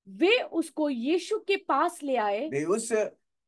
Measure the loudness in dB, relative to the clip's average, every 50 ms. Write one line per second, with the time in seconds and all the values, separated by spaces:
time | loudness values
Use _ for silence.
0 | _ -20 -2 2 4 4 4 4 2 0 -2 -4 -4 -4 -4 -2 -2 -2 -2 -2
1 | 0 0 0 0 0 -2 -4 -4 -2 -2 -2 -2 0 0 0 2 2 0 0 -4
2 | -4 -2 0 0 2 2 0 0 -2 -2 -2 -2 0 0 0 0 0 0 0 0
3 | 0 -2 -4 _ _ _ _ _ _